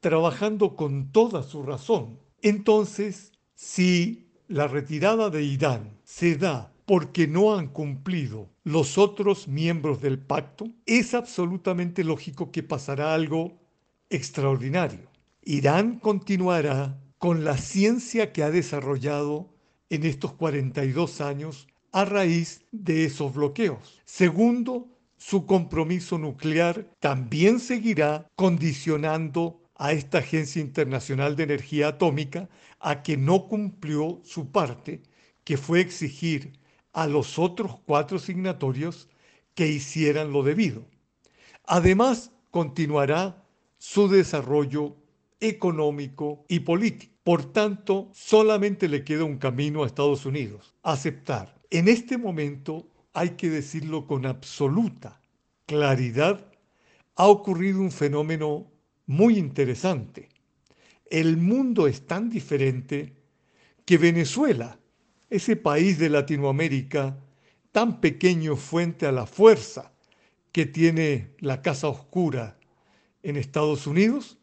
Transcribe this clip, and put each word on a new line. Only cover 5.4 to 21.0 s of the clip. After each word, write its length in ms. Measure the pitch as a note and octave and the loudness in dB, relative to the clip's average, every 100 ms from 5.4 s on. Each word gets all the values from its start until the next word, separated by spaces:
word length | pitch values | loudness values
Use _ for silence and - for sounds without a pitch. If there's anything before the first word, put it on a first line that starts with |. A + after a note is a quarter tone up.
Irán 520 | D3 C#3 D3 A#2+ G#2 G#2+ | -2 0 0 -2 -6 -18
se 320 | _ - E3+ D#3 | _ -2 0 2
da 340 | F#3 C3+ G#2+ _ | 0 -4 -8 _
porque 420 | - F3 D3 - D#3+ | 0 0 0 0 0
no 300 | D#3+ G#3 G#3 | 4 2 2
han 120 | C#3+ | -4
cumplido 840 | C#3 D3+ C3+ C#3 F3+ C3 G#2+ G2 _ | -8 -8 -8 -6 -4 -4 -8 -14 _
los 340 | - D#3 C3+ - | -2 0 0 2
otros 500 | G3+ G3+ G3+ G3 - | 2 2 0 0 -2
miembros 540 | C#3 E3 E3+ D3+ C3+ | -4 -2 -2 -2 -2
del 160 | C#3+ C3+ | -2 -4
pacto, 500 | - D3 C#3+ - A3+ - | -4 -4 -4 -12 -14 -12
es 300 | - A#3 A3+ | 0 0 2
absolutamente 920 | A#3+ A#3+ - F3 F#3 F3+ F3+ F3 F3 | -2 -4 -4 -4 -2 -4 -2 -4 -4
lógico 460 | E3 D3+ - C3+ D3+ | -4 -4 -8 -10 -8
que 120 | D#3+ | -8
pasará 520 | D3+ D3 C#3 C#3 D3+ | -6 -8 -6 -4 -2
algo 440 | D#3+ D#3+ D#3+ E3+ - _ _ _ _ _ | 0 0 -2 -4 -8 _ _ _ _ _
extraordinario. 1000 | C3+ - - C#3 C3+ B2+ E3 D#3+ G2 - _ _ _ | -6 -6 -2 0 0 -2 -2 -2 -6 -20 _ _ _
Irán 560 | - C#3+ C#3 D#3+ A3 A#3 | -4 0 2 2 2 0
continuará 1000 | G#3+ G3+ - G3 F3+ F3 D3 C3+ C#3 C3+ - _ | -2 -2 0 0 2 2 0 -2 -4 -8 -14 _
con 280 | F3 E3 | 0 2
la 120 | D3+ C3+ | 0 -2
ciencia 760 | - F#3+ G#3 A#3+ A#3+ A#3 A3 | -2 2 2 2 -2 -2 -2
que 100 | - | 0
ha 80 | D3+ | 0
desarrollado 1000 | E3 C#3+ D3 C#3 C#3 C3 C#3+ D3 D3+ F#3 _ _ _ _ | 0 0 -4 -4 -4 -2 -2 -4 -6 -8 _ _ _ _
en 160 | D#3+ | -4
estos 300 | D#3+ C3+ - | -2 -2 -6
cuarenta 500 | - D#3+ C#3+ C3 C3+ | -4 -4 -2 -4 -2
y 80 | C3+ | -2
dos 300 | C3 | 0